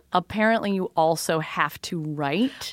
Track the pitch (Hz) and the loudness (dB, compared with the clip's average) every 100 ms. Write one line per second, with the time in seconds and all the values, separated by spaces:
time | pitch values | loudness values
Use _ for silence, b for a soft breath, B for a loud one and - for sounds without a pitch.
0 | - 185 175 214 214 226 202 196 180 - | -2 -2 0 0 2 2 0 -2 -2 2
1 | 160 160 - 160 156 - 147 - - 175 | 2 2 0 -2 0 0 -2 -2 -8 -6
2 | 156 147 143 165 262 - - | -4 -2 0 0 0 -2 0